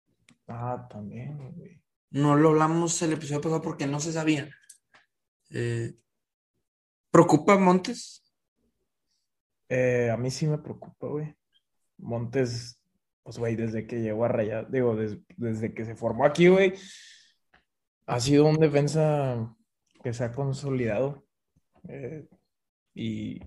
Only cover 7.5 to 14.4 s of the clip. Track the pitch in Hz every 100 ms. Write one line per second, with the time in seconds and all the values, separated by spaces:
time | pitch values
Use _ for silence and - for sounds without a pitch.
7.5 | 196 185 185 185 240 - - _ _ _
8.5 | _ _ _ _ _ _ _ _ _ _
9.5 | _ _ 127 127 123 120 113 127 - 156
10.5 | 151 151 - - - 131 147 151 - _
11.5 | _ _ _ _ - - 117 120 131 123
12.5 | 117 - - _ _ _ _ - 113 117
13.5 | 110 113 110 110 120 113 107 117 117